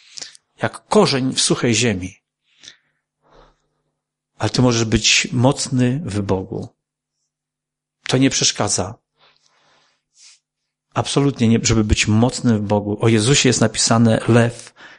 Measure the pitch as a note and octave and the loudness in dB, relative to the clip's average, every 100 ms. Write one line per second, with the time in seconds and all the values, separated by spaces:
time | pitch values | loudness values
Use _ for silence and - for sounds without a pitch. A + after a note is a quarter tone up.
0 | _ - - - _ - A#2 - - G#3+ | _ -20 -20 -20 _ -6 -6 -6 0 2
1 | D#3+ C3+ C3 - - E3 B2 G#2+ A#2+ F#2 | 4 2 -2 -2 -2 0 0 0 0 -2
2 | F#2 - _ _ _ _ C#2+ _ _ _ | -8 -16 _ _ _ _ -20 _ _ _
3 | _ _ _ _ _ _ _ _ _ _ | _ _ _ _ _ _ _ _ _ _
4 | _ _ _ - G#2+ - B2 A#2 A2 A2+ | _ _ _ -6 -4 2 2 2 0 0
5 | - - - B2 B2 C#3 - B2+ B2 C3+ | 2 0 0 2 2 0 -4 -2 0 -2
6 | D3+ G2+ G2 F#2+ F#2 - A#2 _ _ _ | -6 -6 -4 -4 -6 -10 -12 _ _ _
7 | _ _ _ _ _ _ _ _ _ _ | _ _ _ _ _ _ _ _ _ _
8 | - C3 C3+ - C3 - G#2 - F#2 - | -4 0 0 0 -2 -2 -4 -2 -6 -8
9 | _ _ _ _ _ _ _ _ _ _ | _ _ _ _ _ _ _ _ _ _
10 | _ _ - _ _ _ _ _ _ - | _ _ -20 _ _ _ _ _ _ -6
11 | A2+ C#3+ C#3 - A2+ A2+ - A2+ G#2+ - | -2 0 0 0 2 2 2 0 0 0
12 | - G#2+ B2 - B2 G#2+ G2+ G#2 G2+ G#2 | 2 2 2 0 0 0 0 -2 -2 -2
13 | A2+ A2+ - C#3+ C3 A#2+ A2+ - - A#2 | 2 2 2 2 2 2 0 0 0 2
14 | A#2 A2+ - A#2 A#2 - - _ - | 2 2 2 2 2 -4 -18 _ -20